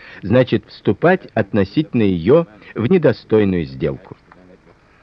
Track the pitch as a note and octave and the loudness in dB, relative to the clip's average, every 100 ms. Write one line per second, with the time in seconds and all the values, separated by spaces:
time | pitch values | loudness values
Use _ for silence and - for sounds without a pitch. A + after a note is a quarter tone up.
0 | - - G2 A#2+ B2+ A2 - - - G#2+ | -20 -14 -2 0 2 -2 -6 -8 -4 0
1 | D#3+ F#3 - - G#2 A2 F#2+ - - B2 | 0 0 -2 -6 -4 -2 -2 -4 -4 -2
2 | G#2 F2+ E2 D#3 E3+ - - - A2 F#3 | 0 0 2 2 0 -8 -16 -6 0 2
3 | D3+ A2 - A2 G2+ F2+ D2 C2 D2+ C2+ | 2 -2 0 0 2 -2 -6 -8 -8 -8
4 | - - _ - F#2 F2+ F2 E2+ _ _ | -14 -20 _ -20 -20 -20 _ _ _ _